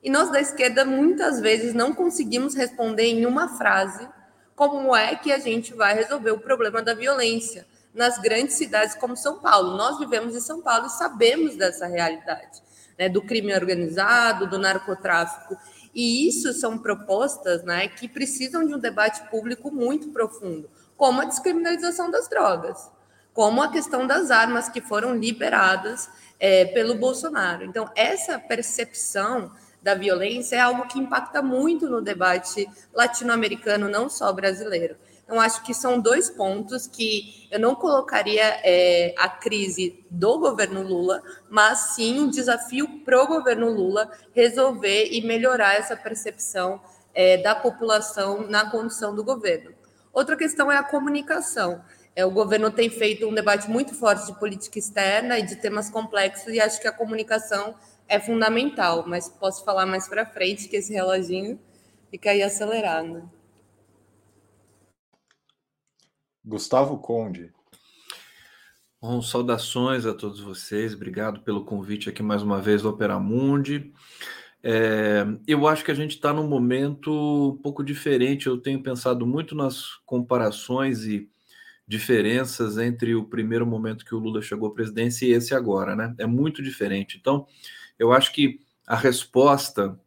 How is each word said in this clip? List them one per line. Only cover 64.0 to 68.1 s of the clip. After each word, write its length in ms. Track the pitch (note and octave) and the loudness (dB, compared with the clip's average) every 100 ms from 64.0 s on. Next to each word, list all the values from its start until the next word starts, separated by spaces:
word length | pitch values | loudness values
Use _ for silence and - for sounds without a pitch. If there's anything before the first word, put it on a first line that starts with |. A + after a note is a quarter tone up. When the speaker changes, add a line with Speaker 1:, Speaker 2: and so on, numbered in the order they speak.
| _ _ _ _ _ _ _ _ _ _ _ _ _ _ _ _ _ _ _ _ _ _ _ _ | _ _ _ _ _ _ _ _ _ _ _ _ _ _ _ _ _ _ _ _ _ _ _ _
Speaker 2:
Gustavo 540 | A2+ G#2+ - C3 C#3 D3 | -12 -10 0 0 2 -2
Conde. 560 | - A#2 A2 F#2 E2+ _ _ _ _ _ _ | -6 -6 -4 -10 -14 _ _ _ _ _ _